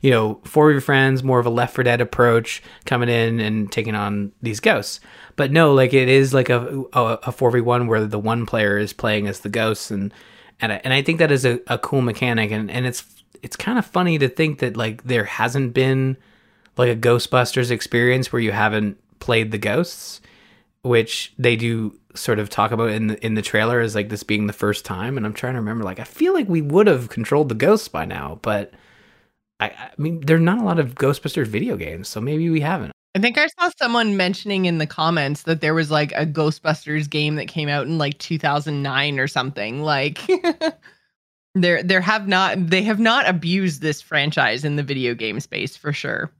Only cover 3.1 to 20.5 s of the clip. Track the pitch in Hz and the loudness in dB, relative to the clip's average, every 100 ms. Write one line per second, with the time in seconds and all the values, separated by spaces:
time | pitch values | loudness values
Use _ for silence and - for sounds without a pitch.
3.1 | 117 113 113 107 107 104 - 113 107 104 | 2 0 0 -2 -2 -4 -4 -4 -4 -4
4.1 | 104 101 _ 120 107 220 160 104 - - | -4 -6 _ -8 -2 0 0 -2 -12 -16
5.1 | - - - 143 151 160 139 127 135 127 | -20 -20 -4 0 4 6 6 6 4 6
6.1 | 135 135 131 123 123 120 135 127 - 113 | 6 6 2 2 0 0 -8 -4 0 0
7.1 | 113 - - 127 120 117 123 120 110 107 | 0 -6 0 2 2 2 2 2 2 0
8.1 | 107 107 117 113 117 104 101 104 - 117 | -2 -2 -2 -2 0 2 2 0 -4 -2
9.1 | 107 101 98 104 110 110 107 - 104 98 | 0 -2 -6 -6 -2 -2 -2 -6 -6 -6
10.1 | - - - - _ 113 104 131 131 139 | -8 -20 -20 -20 _ -4 -4 -2 -2 0
11.1 | 165 160 139 127 120 - 120 - 139 123 | 2 4 4 2 0 -2 -6 -2 0 0
12.1 | 110 127 117 110 107 107 123 127 120 - | 0 0 0 0 -2 -4 -4 -4 -6 -12
13.1 | _ _ - - - - 247 - 180 180 | _ _ -20 -16 -8 -4 -2 -2 0 2
14.1 | 160 135 - 160 143 127 113 113 110 123 | 2 0 0 -2 0 -4 -2 -4 -4 -2
15.1 | 123 107 - 117 131 131 120 131 131 131 | -2 0 -2 -2 0 -2 2 2 2 0
16.1 | 131 _ _ _ _ _ - 123 113 117 | -4 _ _ _ _ _ 0 0 2 4
17.1 | 120 - 131 123 - 120 120 - 123 120 | 4 4 0 2 0 0 -2 0 2 4
18.1 | 127 127 123 110 104 107 107 104 98 _ | 2 0 -2 -2 0 0 2 -2 -4 _
19.1 | _ - 117 110 107 104 113 170 - - | _ 0 0 0 -4 -2 0 -2 -6 -16
20.1 | - _ _ _ | -18 _ _ _